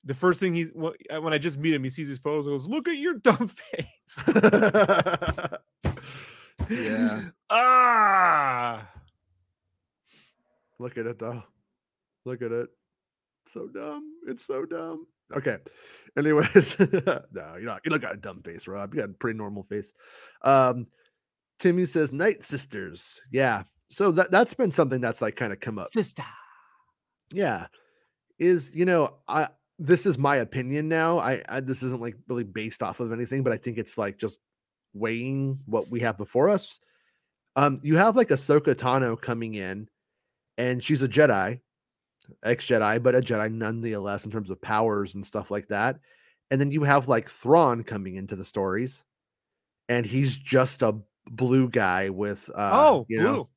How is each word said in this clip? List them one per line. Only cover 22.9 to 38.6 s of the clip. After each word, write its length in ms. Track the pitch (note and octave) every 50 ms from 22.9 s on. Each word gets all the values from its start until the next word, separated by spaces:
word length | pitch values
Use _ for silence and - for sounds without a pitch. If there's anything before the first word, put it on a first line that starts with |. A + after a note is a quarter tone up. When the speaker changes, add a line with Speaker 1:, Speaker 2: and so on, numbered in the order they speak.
| D#2+ - - - - - - C3
Speaker 2:
Yeah. 320 | B2 C3 C3+ B2 A2+ G2+ G2+ _ _ _ _ _
So 220 | - - G3 G3
that, 180 | E3 F3 F3+ -
that's 220 | F3+ G3+ A#3+ - -
been 180 | - B3 F#3+
something 280 | C3+ - D#3 C3+ C3+ B2+
that's, 220 | B2 A#2 A2+ -
like, 160 | A#2 G#2+ -
kinda 180 | - B2 G#2+ G2
come 240 | - - A#2+ G#2+ G2+
up. 80 | E2+
Speaker 1:
Sister. 380 | - - A3+ G3+ - - - C3 - - - - _ _ _ _ _ _ _ _ _ _ _ _ _ _ _ _ _
Speaker 2:
Yeah. 360 | D#3 F#3+ G3 C#3+ A2 F2 E2 - _ _ _ _ _ _ _ _ _ _ _ _ _
Is, 340 | _ E3 F3+ F3+ E3+ C3 C3+ -
you 80 | D#3 F3+
know, 300 | F#3 F3 E3 D3 - - _ _ -
I, 180 | B2 D3+ D3+ - _ _ _ _ _ -
this 260 | E3 C3+ F3+ F3 -
is 120 | G3+ D3
my 180 | A#2+ C#3 C#3 C#3+
opinion 520 | C3 A2+ - - C3+ B2 B2+ C#3 D3+ D3+ D#3
now. 280 | D#3+ D#3+ D#3+ E3 F3 E3
I, 220 | - B2 C3 G2+ -
I, 120 | - A2 C3+
this 200 | C3+ B2+ C3+ C3+
isn't, 200 | C3 B2+ B2+ A#2+
like, 140 | A#2 A#2+ - - _
really 160 | - B2+ A#2+ A#2
based 400 | G2 F2+ A2 A2 A2+ - - A2+
off 160 | F#2 - -
of 140 | B2 A2+ A2+
anything, 300 | A2+ B2 - C3+ C#3 C3
but 100 | C3+ A#2
I 40 |
think 200 | C3 - B2+ A2
it's, 200 | A#2 G#2+ - -
like, 200 | - G#2 G2+ G2+
just 220 | _ - G#2 - _ _ _ _ _ _ _ _ _ _ _ _
weighing 680 | G2+ G#2+ A2 A2+ A#2 A#2+ C3 C3+ C#3 C#3 C3+ C3+ C3+ -
what 240 | G#2 A2 A2+ - -
we 120 | B2 A#2
have 160 | A#2+ A2+ G#2
before 320 | G2 G#2 - - B2 D3 F#3+
us. 300 | G#3 F#3+ - - - - _ _ _ _ _ _ _ _ _ _ _ _ _ _ _
Um, 240 | C3+ C#3+ C#3+ C3+ C3+ C#3
you 120 | D3 D#3
have, 200 | E3 G3 A3+ G#3+
like, 120 | B3+ A#3 -
Ahsoka 460 | D3+ C3 - - D3 D3+